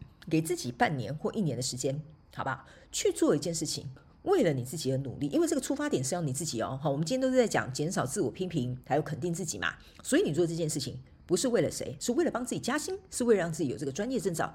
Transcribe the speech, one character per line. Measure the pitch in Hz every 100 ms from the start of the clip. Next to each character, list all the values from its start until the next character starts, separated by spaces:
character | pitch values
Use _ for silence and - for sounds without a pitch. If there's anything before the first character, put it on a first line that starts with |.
| - - -
给 | 160
自 | 160 175
己 | 120
半 | 120 233 135
年 | 107
或 | 151 -
一 | -
年 | 160
的 | 117
时 | 127 127
间， | 143 147 - - -
好 | -
不 | 135
好？ | - - - -
去 | - 427
做 | - 320 151
一 |
件 | 175
事 | 165
情， | 147 - 131 - - -
为 | 320 381
了 | 185
你 | 135
自 | 120 160
己 | 127
而 | 131
努 | 135 -
力， | 147
因 | 311
为 | 330
这 |
个 | 294
出 | -
发 | 277 294
点 | 131
是 | 131 180
要 |
你 | 151
自 | 131
己 | 160 113
哦。 | 98 135
好， | 151
我 | 139
们 | 165
今 |
天 | 262
都 | 262
是 | 254
在 | 226
讲 | - 113
减 | 127 156
少 | 190
自 | 127 208
我 | 135
批 | - 185
评， | 165 123 127 -
还 | -
有 |
肯 | - 135
定 | 175
自 | 165
己 | 165 101
嘛， | 85 - - -
所 | - 302
以 |
你 | 254
做 | 147
这 | 165 165
件 | 156
事 | 147
情 | - - - - -
不 | 180
是 | 262
为 | 220
了 | 131
谁， | - - -
是 | -
为 | 254
了 | 285
帮 | 233
自 | 247
己 | 175
加 | 233 294
薪， | 330 392 -
是 | -
为 | 240
了 | 202
让 | 170
自 | 165
己 | 139
有 | 113
这 |
个 | 143
专 | 131 240
业 | 247
证 | 180
照， | 160 -